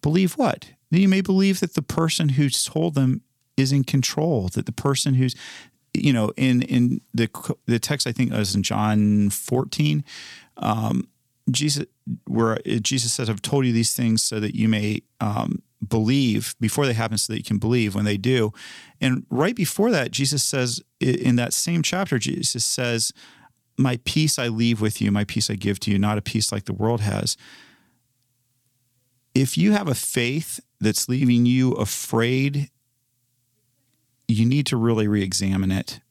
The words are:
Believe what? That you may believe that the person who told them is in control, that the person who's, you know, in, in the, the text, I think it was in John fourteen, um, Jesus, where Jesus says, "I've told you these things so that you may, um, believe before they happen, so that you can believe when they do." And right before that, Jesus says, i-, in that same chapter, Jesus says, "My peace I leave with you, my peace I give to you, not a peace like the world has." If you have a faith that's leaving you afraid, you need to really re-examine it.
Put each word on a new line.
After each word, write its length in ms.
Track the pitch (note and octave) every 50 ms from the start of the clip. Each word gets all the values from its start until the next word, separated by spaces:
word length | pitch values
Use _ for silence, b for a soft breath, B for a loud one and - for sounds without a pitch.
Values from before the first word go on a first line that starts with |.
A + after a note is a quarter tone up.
Believe 320 | - D3 D#3 F#3 G3 E3+ -
what? 380 | - C4 D3 - - - - - _ _ _
That 80 | D#3+ F3
you 80 | G3
may 140 | F#3+ F#3+ F#3+
believe 380 | F#3+ G3 F#3+ F#3+ G3 G3 F#3+ F#3
that 160 | - E3+ -
the 60 | - D3
person 460 | - - - E3 D#3+ - - D#3+ D3
who 200 | C3+ C3+ D3 C3+
told 460 | - - - - - D#3 E3 E3+ D3+
them 260 | C#3+ C3+ C3 B2+ - _ _ _ _ _ _ _
is 160 | - C3+ C3
in 120 | C#3 C#3 C3
control, 640 | - - C3+ B2 - - - D#3 E3+ D#3 A2+ F#2 F2+
that 160 | - - -
the 60 | -
person 420 | A2+ - - C#3+ C#3 C3 - D3 C3+
who's, 200 | C3 C3 B2+ - B B B B B B B B B _ _ _
you 180 | - - D3 C3
know, 180 | A#2 G#2+ G#2+ -
in, 240 | - C3 C3 B2 B2 B2+
in 380 | - C3+ B2 B2 A#2+ - - _ _ -
the, 160 | A#2 A2+ A2 - - - - - _ _
the 120 | - A#2 A2+
text, 280 | - - D3 C#3 -
I 40 | B2+
think 200 | A2+ - B2+ -
it 60 | -
was 180 | A2 G#2 F#2+ G#2
in 80 | G2+ F#2
John 680 | - G#2+ G#2 G#2+ G#2+ G#2+ G#2+ G#2 G#2 G#2 G#2 G#2 G2+
fourteen, 760 | - - - - B2 B2+ C3+ - - - D3+ D3+ D3+ D3+ C#3+ B B B B B B B B B B
um, 500 | - - G#2+ G#2+ A2 A2 A#2 B1 - - _ _ _ _ _ _ _ _ -
Jesus, 340 | B2 - D3 D3+ C#3 C#3+ D3 _ _ _ _ - - - _
where 320 | - A#2 A2+ A#2 A2+ A2 A2+ - G#2+ G#2+ A#2
Jesus 320 | G#2 - C3+ B2+ A#2 A#2 -
says, 160 | - B2+ A2
"I've 120 | A2 G2 -
told 220 | - C#3+ C#3 C3
you 40 | B2 A#2
these 200 | A#2 A#2 - -
things 300 | - B2 A2+ A2 A2 -
so 160 | - A2+ G#2+
that 160 | G#2+ G#2+ -
you 120 | - A2
may, 360 | A2 A2 G#2+ G#2 G#2+ G#2+ - _ _ _ _
um, 400 | A2+ G#2+ G#2 - - - - - _ _ _ _ -
believe 680 | G2+ A#2 A2+ A2 A2 C3+ C#3 C3+ A#2+ G#2 G#2 - - - _
before 260 | A#2 G#2+ - - D3
they 60 | C3+ A#2
happen, 240 | A2 A2+ A2 A2 G#2
so 120 | - - A2+
that 40 | A2+
you 40 | A2
can 140 | - G#2+ G2
believe 340 | G2+ A2 B2 B2 A2+ G#2 F#2+
when 100 | G#2 G#2
they 120 | G#2 G2+
do." 340 | F#2+ G2 B2 C3 B2 A2 G#2 B B B B B B B B B B
And 260 | - C3 B2+ - - _
right 260 | - B2 D3+ G3 B3
before 360 | A#3 F3+ - - - G3+ A#3
that, 180 | A3+ D#3 B2+ -
Jesus 320 | - - C#3 C3+ D3 C#3 -
says, 380 | - - C3+ B2+ B2 A#2+ - - _ _ _
i-, 40 | D3
in 300 | C3 B2 - - B2+ A#2+
that 160 | A#2+ A#2+ - -
same 300 | - - E3+ - - -
chapter, 340 | - - F#3 G3 - C#3+
Jesus 460 | A#2 - - - - B2 - - A#2+ -
says, 460 | - - - B2+ A#2+ A#2 A2+ A2 - - B B B B B B B B _ _ _ _
"My 220 | - C3+ C3 B2 A#2 _
peace 340 | - - D#3 D#3 D3+ - -
I 80 | B2+
leave 320 | A#2 A2 A2+ A#2 A#2 A#2 G2+
with 200 | G#2+ G#2+ - -
you, 100 | G#2+ G#2
my 120 | G2+ G#2 G2+
peace 240 | - - A2+ - -
I 60 | G#2+
give 240 | G2 F#2 G2 G2+ -
to 100 | - -
you, 80 | G2+ G2
not 180 | G2+ G#2 G#2+
a 40 | G#2
peace 300 | - - - A2 G#2 -
like 140 | - G#2+ -
the 80 | - F#2+
world 280 | F#2+ G#2+ A2+ A#2+ A2+
has." 340 | G#2 G#2 G2 G2+ - - - B B B B B B B B B B B B B B _ _ _ _ _ _ _ _ _ _ _ _ _ _ _ _ _ _ _ _ _ _ _ _ _ _
If 200 | C3 C3+ B2 -
you 180 | D#3 F3 G#3 G#3
have 140 | G3+ G3+
a 60 | D#3+ B2+
faith 680 | - - - - C3 A#2+ A#2+ C3+ D#3+ D#3+ - - - _ _ _ _
that's 280 | G#2 G#2+ G#2 - -
leaving 380 | - B2 C3 B2+ B2 A#2+ A#2+ A#2+
you 280 | A#2+ B2 B2+ B2+ B2+ B2
afraid, 1000 | - A2 G#2 - - - - - A2+ A#2 A#2+ C3 C3 C3+ C#3+ C#3 C#3+ C#3+ - _ _ _ _ _ _ _ _ _ _ _ _ _ _ _ _ _ _ _ _ _ _ _ _ _ _ _ _ _ _ _
you 200 | - A#2 G#2+ A2+
need 180 | A#2+ C3 D3 C#3
to 100 | - C3+
really 300 | A#2+ A2+ A#2 A#2 A2 G#2+
re-examine 640 | G#2 G#2 G#2 F#2+ F#2 F2+ - G2 G2 F#2+ F#2+ F#2+ F#2+
it. 280 | F#2 - - - - - _ _